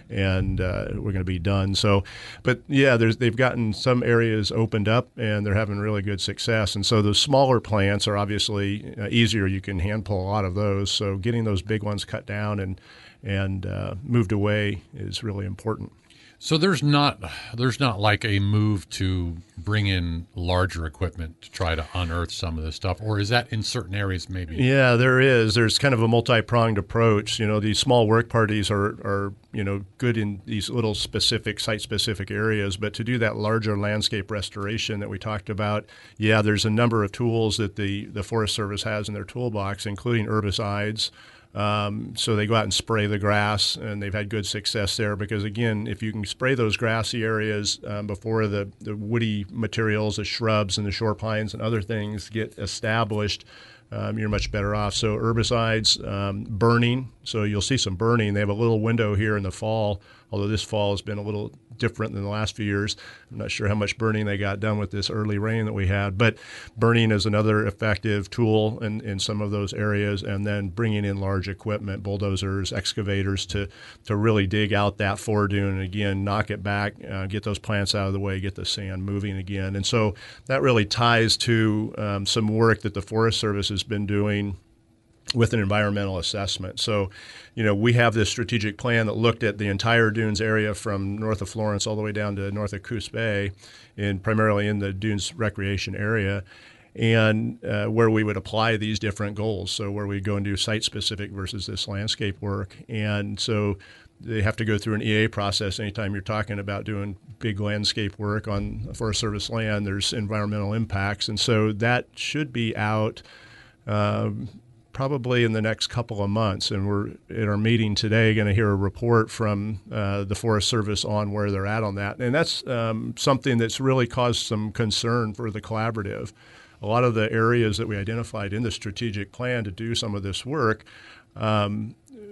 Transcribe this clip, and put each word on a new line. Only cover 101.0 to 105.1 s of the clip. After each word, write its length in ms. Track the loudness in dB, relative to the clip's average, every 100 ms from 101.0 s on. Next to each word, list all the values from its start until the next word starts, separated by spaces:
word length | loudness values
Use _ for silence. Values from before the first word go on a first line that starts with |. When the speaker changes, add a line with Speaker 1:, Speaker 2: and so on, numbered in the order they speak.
| -4 -4 -6
Speaker 1:
versus 340 | -8 -8 -6 -8
this 220 | -6 -6
landscape 520 | -4 -4 -2 -4 -4
work. 380 | -4 -4 -6 -12 -8
And 520 | -4 -2 -2 -2 -4
so 400 | -2 0 0 -2 -8 -20 -20 _
they 220 | -6 -2
have 120 | 0 0
to 60 |
go 140 | 0 0
through 160 | 0
an 80 | -2
E 220 | 0